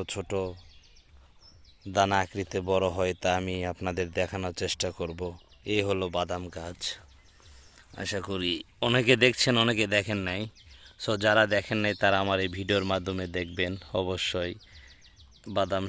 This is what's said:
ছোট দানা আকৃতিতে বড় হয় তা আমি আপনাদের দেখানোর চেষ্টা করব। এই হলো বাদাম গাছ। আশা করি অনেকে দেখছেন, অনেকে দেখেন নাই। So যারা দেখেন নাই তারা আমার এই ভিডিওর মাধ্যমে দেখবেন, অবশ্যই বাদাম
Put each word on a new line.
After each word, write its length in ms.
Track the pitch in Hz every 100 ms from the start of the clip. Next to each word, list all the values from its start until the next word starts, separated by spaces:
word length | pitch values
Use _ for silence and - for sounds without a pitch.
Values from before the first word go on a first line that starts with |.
| 92
ছোট 200 | 101 92 98 92 90 - - - - - - - - - - - - 98
দানা 220 | 98 98 98
আকৃতিতে 340 | 92 98 92 98 92
বড় 160 | 95 92 87
হয় 160 | 92 90
তা 80 | 92 90
আমি 140 | 92 92 90
আপনাদের 340 | 87 92 87 87 90
দেখানোর 360 | 90 98 92 85
চেষ্টা 260 | 92 - 95 -
করব। 220 | 85 85 90 85 - - -
এই 60 | 104 101
হলো 160 | 95 92 87
বাদাম 260 | 87 90 90 85
গাছ। 240 | 85 87 - - - - - - - - - - - -
আশা 180 | 98 101 92
করি 240 | 95 87 82 - - 120
অনেকে 260 | 123 117 120
দেখছেন, 300 | 123 - 135 120
অনেকে 200 | 117 107 101 104
দেখেন 240 | 98 104 92
নাই। 140 | 95 110 - - - - -
So 80 | - 104
যারা 200 | 107 110 104
দেখেন 240 | 101 - 110
নাই 100 | 104 98
তারা 140 | 101 98
আমার 140 | 98 98
এই 60 | 95 92
ভিডিওর 280 | 95 101 95
মাধ্যমে 320 | 95 90 92 90 90
দেখবেন, 360 | 85 90 90 95 - 95
অবশ্যই 520 | 92 92 - 92 87 - - - - - - - - - - 98
বাদাম 280 | 92 95